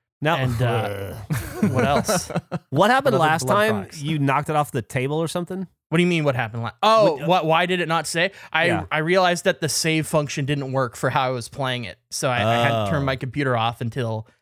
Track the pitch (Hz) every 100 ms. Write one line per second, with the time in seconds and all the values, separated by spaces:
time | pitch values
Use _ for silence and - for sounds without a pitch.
0 | _ - 147 160 127 117 123 120 104 98
1 | 98 - - - - 359 190 127 143 143
2 | - 180 - 151 - - - 139 208 262
3 | 277 196 156 156 127 202 214 208 190 156
4 | 143 156 139 139 147 151 147 135 - 135
5 | 135 156 165 175 170 190 180 _ - 165
6 | 175 165 147 123 110 117 117 - 214 220
7 | 196 139 160 180 156 160 180 180 160 165
8 | 151 165 185 - - 160 170 101 - 156
9 | 160 185 180 175 190 - 151 - 165 160
10 | 147 160 139 - 135 143 135 131 123 -
11 | 135 139 131 127 - - 131 123 98 -
12 | - - 139 120 110 117 117 113 101 143
13 | 135 131 131 139 135 117 117 117 117 131
14 | 113 110 - _